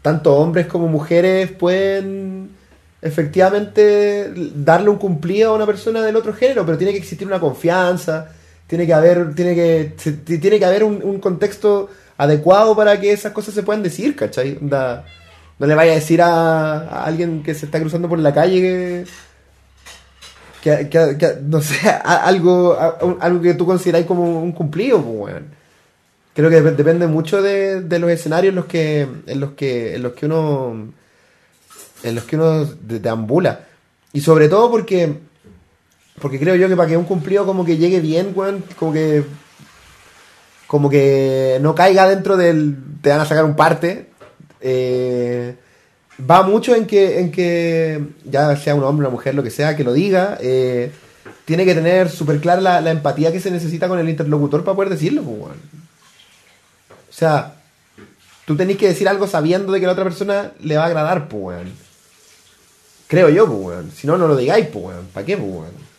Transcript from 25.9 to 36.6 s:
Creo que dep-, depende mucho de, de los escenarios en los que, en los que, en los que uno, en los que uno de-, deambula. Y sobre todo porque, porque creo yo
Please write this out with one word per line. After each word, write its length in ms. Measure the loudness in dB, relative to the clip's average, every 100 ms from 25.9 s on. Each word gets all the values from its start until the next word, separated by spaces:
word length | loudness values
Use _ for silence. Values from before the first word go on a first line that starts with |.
| _ _ _ _
Creo 160 | 0 6
que 120 | 6
dep-, 140 | 6 2
depende 300 | 2 2 2
mucho 360 | 0 0 0
de, 380 | 0 0 -2 -4
de 180 | -4 -2
los 120 | 0
escenarios 400 | -2 -2 0 0
en 40 | -2
los 80 | -4
que, 420 | -2 0 -2 -4 -8 -10
en 140 | -6
los 120 | -6
que, 420 | -6 -4 -4 -4
en 80 | -6
los 100 | -8
que 140 | -6 -4
uno, 680 | -2 0 -2 -4 -8 -14 -18 _ _ _ _ _ _ _ -20 -20 _
en 120 | -8
los 100 | -8
que 120 | -6 0
uno 280 | 2 2
de-, 340 | -2 -8 -10 -6
deambula. 640 | -4 -4 0 0 0 -2 -12 _ _ _ _
Y 80 | -4
sobre 280 | 2 6 6
todo 220 | 6 4
porque, 440 | 2 0 0 0 -4 -14 _ _ -20 _ _ _ _ _ -10
porque 180 | -8 -4
creo 160 | 0
yo 120 | 2